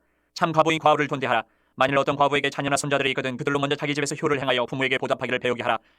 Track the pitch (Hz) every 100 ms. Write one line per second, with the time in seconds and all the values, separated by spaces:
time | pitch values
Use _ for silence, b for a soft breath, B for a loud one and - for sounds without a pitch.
0 | _ _ _ - 170 160 156 160 151 151
1 | 143 143 127 117 - _ _ - 131 139
2 | 139 139 143 143 139 - 139 139 147 139
3 | 135 127 131 123 139 143 143 143 147 143
4 | 147 151 160 143 135 127 120 135 131 131
5 | 131 131 127 123 123 120 117 113 _